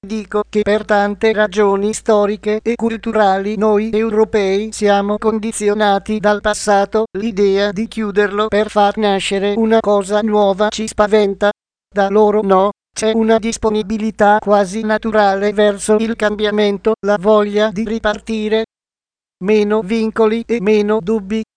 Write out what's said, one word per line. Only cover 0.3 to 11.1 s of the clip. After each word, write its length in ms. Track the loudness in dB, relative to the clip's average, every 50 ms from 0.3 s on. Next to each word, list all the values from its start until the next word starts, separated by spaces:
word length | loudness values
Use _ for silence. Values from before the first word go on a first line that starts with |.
| -4 -4 -4 _
che 140 | -2 -2 0
per 220 | 2 0 0 0
tante 480 | 0 0 0 0 0 -2 -2 0 0 2
ragioni 600 | 2 0 -2 2 2 2 2 2 2 0 -2 -4
storiche 680 | -6 0 2 2 2 4 0 -2 -4 -4 -4 -4 -2 -2
e 140 | -4 -4
culturali 800 | -2 -2 -4 -4 -4 -6 -4 0 2 2 2 2 0 -2 -4 -4
noi 340 | -2 0 2 2 2 0 -2
europei 800 | -2 -2 -2 0 2 0 0 2 0 -2 0 0 0 -2 -2 -6
siamo 480 | -8 -2 0 0 2 2 0 -2 -4 -2
condizionati 1000 | -2 -2 -2 -2 -4 -6 -6 -4 -2 -2 0 0 2 2 0 0 -2 -4 -6 -2
dal 200 | 0 0 0 0
passato, 680 | 0 -2 -4 -2 0 2 2 2 2 2 0 -2 -2 -2 _ -6
l'idea 540 | -6 -6 -2 0 2 2 2 2 0 -2 -2
di 160 | -4 -8 -6
chiuderlo 580 | -6 -6 -6 -4 0 0 0 0 0 -2 -4
per 240 | 0 0 -2 -2 0
far 280 | 2 2 2 2 2 0
nascere 560 | 0 0 0 0 -2 -2 -4 -2 -2 -2 0
una 240 | 0 0 2 2 2
cosa 400 | 2 2 0 0 0 0 -2 -2
nuova 480 | -2 0 2 2 2 2 2 0 0 -2
ci 180 | -2 -4 -8
spaventa. 640 | -8 -2 0 0 2